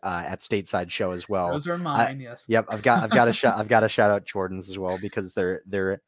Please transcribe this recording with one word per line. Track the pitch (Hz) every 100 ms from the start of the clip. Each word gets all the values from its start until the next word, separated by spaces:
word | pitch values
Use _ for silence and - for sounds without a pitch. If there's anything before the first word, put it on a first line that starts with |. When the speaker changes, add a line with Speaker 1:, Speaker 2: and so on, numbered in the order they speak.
Speaker 1:
uh, | 95 87 87
at | 92
Stateside | - 104 92 95 85
Show | - 95
as | 90 -
well. | 98 87
Speaker 2:
Those | 87 165
are |
Speaker 1:
I, | 175
Speaker 2:
mine, | 170 127 117 135
yes. | 123 120 -
Speaker 1:
yep, | 113 107
I've | 110
got, | 123 120
I've | 113
got | 113 117
a |
Speaker 2:
<laughs> |
Speaker 1:
shout, | 107 123 101
I've | 110
got | 117
to | 107
shout | - 104
out | 101
Jordan's | - 101 92 95 92
as | 95
well | 90 92
because | 98 - 92
they're, | - 92 92 98
they're | 98 95 98